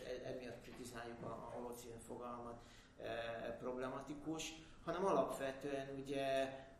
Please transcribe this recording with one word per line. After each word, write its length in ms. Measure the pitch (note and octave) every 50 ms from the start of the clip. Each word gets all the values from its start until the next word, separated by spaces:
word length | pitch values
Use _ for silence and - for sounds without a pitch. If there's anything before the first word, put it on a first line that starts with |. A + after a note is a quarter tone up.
| -
ez, 280 | B2 B2+ B2 C3 C3 B2+
emiatt 280 | B2+ B2 A#2+ A#2 A#2
kritizáljuk 600 | - B2 A#2 B2 A#2+ A2 A#2+ A#2+ A#2 A#2 A#2 A#2
a, 40 | A#2
a 260 | A#2 A2+ A2+ A#2 A#2 A#2+
holocén 440 | A#2+ B2 A#2+ A#2+ A#2+ A#2+ A#2 A2+ A2 -
fogalmat, 540 | - B2 A#2 A#2+ A#2+ B2 A#2+ A#2 A#2+ A#2+ A#2+ - - - - - - - -
e, 540 | A2+ A2+ A#2 A#2 A#2 A#2 A2+ A2+ B2 A#2+ - -
problematikus, 920 | B2 B2+ B2+ B2+ C3 C3 C#3 C#3 - - D3+ C#3+ - D#3 D#3+ D#3+ - - - - - - - - -
hanem 200 | F3 E3 F3+ G3
alapvetően 840 | F#3+ D#3 C#3 C3 - - - C3+ C3 C3 - - C#3+ C3+ C3+ C3+ C#3 C#3 C3+
ugye 500 | C3+ C#3 C#3+ C#3 C#3 C3+ C3+ C3+ C3+ C3+ C3+ - - - -